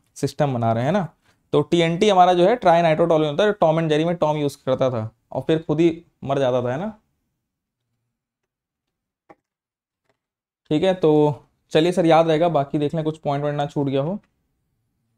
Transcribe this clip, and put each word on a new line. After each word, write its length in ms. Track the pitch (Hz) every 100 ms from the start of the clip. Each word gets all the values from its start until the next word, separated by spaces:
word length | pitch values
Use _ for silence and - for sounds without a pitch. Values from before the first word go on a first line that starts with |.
| _
सिस्टम 400 | - 139 - 143
बना 180 | 123 117
रहे 120 | 113
हैं 80 | 131
ना।" 160 | 196 160 _ _ _ _
तो 100 | 147
टीएनटी 460 | 147 170 165 170 214
हमारा 260 | 185 180
जो 140 | 180 180
है, 80 | 247
ट्राई 260 | 180 170
नाइट्रोटोलुएन 480 | 170 156 165 160 156
होता 120 | 147
है, 60 | 208
जो 40 |
टॉम 280 | 202 165 160
and 80 | 165
जेरी 160 | 151
में 100 | 165 175
टॉम 200 | 151 151
यूज़ 200 | 143 - -
करता 240 | 131 131
था 200 | 120 110 - _
और 100 | -
फिर 200 | 131 160
खुद 180 | - 151
ही 240 | 170 165 - _
मर 140 | 135 139
जाता 240 | 131 127
था, 100 | 120
है 60 | 131
ना? 200 | 214 208 _ _ _ _ _ _ _ _ _ _ _ _ _ _ _ _ _ _ _ _ _ _ _ - _ _ _ _ _ _ _ _ _ _ _ _ -
ठीक 120 | 151
है, 120 | 185
तो 480 | 185 156 151 147 - _ _ _
चलिए 220 | 160 165
सर, 140 | 185 165
याद 220 | 160 165
रहेगा, 200 | 156 170
बाकी 300 | 156 139 151
देख 160 | 147
लें 100 | 165
कुछ 140 | 156 156
पॉइंट 240 | 147 143
वॉइंट 160 | 147 147
ना 80 | 143
छूट 220 | 151 139
गया 140 | 135
हो। 160 | 147 202 - _ _ _ _ _ _ _ _